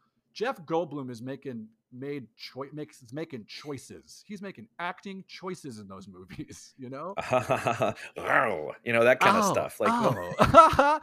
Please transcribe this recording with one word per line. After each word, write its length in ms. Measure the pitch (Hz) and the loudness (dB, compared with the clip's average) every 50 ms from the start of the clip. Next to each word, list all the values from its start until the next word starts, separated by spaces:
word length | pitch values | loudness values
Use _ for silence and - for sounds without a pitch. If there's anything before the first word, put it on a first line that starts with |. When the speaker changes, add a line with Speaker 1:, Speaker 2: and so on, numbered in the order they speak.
| _ _ _ _ _ _ - | _ _ _ _ _ _ -8
Speaker 1:
Jeff 300 | - 208 262 - 185 151 | -6 -4 -4 -4 -6 -4
Goldblum 460 | 160 160 165 175 139 143 143 131 127 | -2 0 0 0 -2 -6 -8 -8 -10
is 100 | 123 110 | -10 -10
making, 480 | 123 131 139 135 - 135 120 113 110 110 _ _ _ _ | -10 -10 -10 -10 -10 -10 -10 -10 -12 -14 _ _ _ _
made 340 | 127 123 135 143 147 143 113 - _ - | -14 -12 -10 -8 -8 -8 -10 -14 _ -20
choi-, 320 | - - - 127 143 139 | -18 -14 -12 -12 -12 -10
makes, 300 | 147 151 147 - - - | -10 -12 -12 -12 -14 -20
is 100 | 131 107 | -18 -12
making 320 | 127 156 165 160 131 113 95 | -10 -10 -10 -10 -10 -12 -14
choices. 760 | - - - - 151 143 123 - - 95 80 - - - - - | -14 -16 -14 -12 -10 -10 -12 -12 -14 -18 -18 -20 -20 -20 -20 -16
He's 140 | - 214 175 | -16 -14 -12
making 260 | 202 196 - - 107 - _ - | -12 -14 -14 -16 -18 -18 _ -8
acting 460 | 170 180 180 - - 202 190 190 180 - | -8 -8 -8 -10 -12 -12 -12 -12 -14 -16
choices 500 | - - 180 190 180 - - 139 113 107 | -16 -12 -10 -10 -10 -10 -10 -12 -12 -14
in 100 | 104 95 | -14 -14
those 200 | 98 95 98 101 | -16 -16 -16 -18
<laughs> 0 | |
movies, 640 | 90 92 92 190 - - - - - - - - _ - | -18 -20 -18 -16 -14 -14 -14 -14 -16 -20 -20 -20 _ -16
you 100 | - 123 | -14 -12
know? 260 | 135 139 160 185 202 | -10 -10 -10 -8 -6
Speaker 2:
<laughs> 800 | - - - 127 123 113 - 131 113 - 123 113 - 113 101 - - - - - - - - 143 151 135 110 92 76 76 65 - - - | -6 -2 0 0 2 2 2 0 0 0 -2 0 0 0 -2 -2 -4 -10 -14 -10 -6 -2 2 2 4 2 2 0 -4 -6 -8 -10 -10 -4
You 80 | 117 117 | 0 4
know, 100 | 117 113 | 6 6
that 160 | 123 110 - | 6 6 6
kinda 200 | 185 196 208 226 | 6 6 6 6
Speaker 1:
Oh, 100 | 208 185 | 4 4
Speaker 2:
stuff. 260 | 139 87 69 - - - | 2 2 -2 -2 -2 0
Like, 120 | - 220 | 0 2
Speaker 1:
oh. 1080 | 233 240 220 147 117 92 87 90 - - 123 - - 330 320 302 - 277 285 294 311 302 | 2 2 2 0 0 -2 -4 -4 2 2 4 8 8 8 8 8 6 4 4 4 2 0